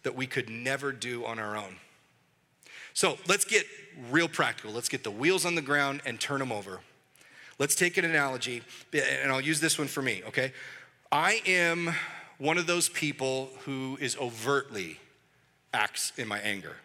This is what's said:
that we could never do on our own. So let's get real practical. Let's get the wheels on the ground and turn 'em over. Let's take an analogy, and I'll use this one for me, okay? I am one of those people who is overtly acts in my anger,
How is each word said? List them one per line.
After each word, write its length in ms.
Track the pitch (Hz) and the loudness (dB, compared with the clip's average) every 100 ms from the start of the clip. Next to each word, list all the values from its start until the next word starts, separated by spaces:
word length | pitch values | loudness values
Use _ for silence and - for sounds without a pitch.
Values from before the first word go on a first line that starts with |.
that 120 | 135 127 | -6 -4
we 120 | 131 | -2
could 220 | 139 110 | -2 -4
never 420 | 113 127 135 139 | -4 -2 -2 -4
do 340 | 127 120 120 113 | -4 -6 -4 -4
on 140 | 113 | -4
our 160 | 104 107 | -4 -4
own. 220 | 98 87 - _ _ _ _ _ _ _ - - - | -6 -14 -20 _ _ _ _ _ _ _ -20 -18 -8
So 240 | - 185 131 165 | 0 2 2 0
let's 160 | 196 | 0
get 240 | - 220 - - - - 120 | 4 2 2 -10 -20 -16 2
real 200 | 156 170 | 4 4
practical. 420 | - 131 - 107 | 2 0 0 -6
Let's 160 | 110 - | -4 -4
get 160 | 131 | -2
the 80 | 110 | -4
wheels 320 | 104 151 185 | 2 2 4
on 120 | 170 170 | 2 0
the 60 | |
ground 400 | 139 147 139 143 135 | 0 2 2 0 -6
and 120 | 113 | -6
turn 240 | - 139 | -4 -2
'em 80 | 131 | -2
over. 300 | 107 98 92 - _ _ _ - - - - | -4 -6 -12 -14 _ _ _ -20 -20 -20 -2
Let's 160 | 143 - | 2 4
take 220 | 175 180 | 4 4
an 80 | 170 | 4
analogy, 580 | 156 139 127 127 120 - - - | 4 2 0 -4 -6 -10 -18 -2
and 400 | 151 131 135 139 | 0 2 2 2
I'll 80 | 135 | 2
use 180 | 139 156 | 2 2
this 180 | 160 - | 2 2
one 120 | 139 | 0
for 120 | 147 | 0
me, 220 | 131 98 | -2 -2
okay? 300 | 107 120 131 - - - - _ _ | -2 -2 -2 -4 -16 -16 -20 _ _
I 300 | 147 170 220 196 | 4 4 2 4
am 480 | 185 170 170 170 160 - - - - | 4 4 4 0 -2 -4 -10 -16 -2
one 200 | 143 170 | 2 2
of 100 | 170 | 4
those 200 | 175 - | 2 2
people 680 | - 147 131 131 131 131 - - | 0 -2 0 0 0 -4 -10 -6
who 320 | 135 131 139 | -4 -4 -2
is 160 | 135 - | -2 -2
overtly 840 | 123 113 117 139 131 110 87 78 - _ _ _ _ _ _ | -4 -2 2 2 2 -6 -8 -10 -20 _ _ _ _ _ _
acts 400 | 117 104 - - - | 0 0 0 -6 -4
in 140 | 110 | -4
my 100 | 104 | -2
anger, 380 | 104 98 76 - | -2 -4 -6 -14